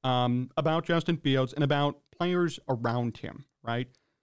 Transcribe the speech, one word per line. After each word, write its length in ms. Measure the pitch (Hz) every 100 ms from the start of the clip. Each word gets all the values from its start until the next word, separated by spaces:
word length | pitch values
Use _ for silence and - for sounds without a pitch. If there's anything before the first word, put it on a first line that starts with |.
um, 460 | 131 127 123 123 127 -
about 260 | 151 160
Justin 320 | - 170 160 165
Fields 380 | 147 135 131
and 100 | -
about 360 | 143 143 147 143 _ -
players 420 | 175 180 175 - -
around 480 | 123 120 120 120 110
him, 300 | - - - _
right? 260 | 117 117 127 _ _ _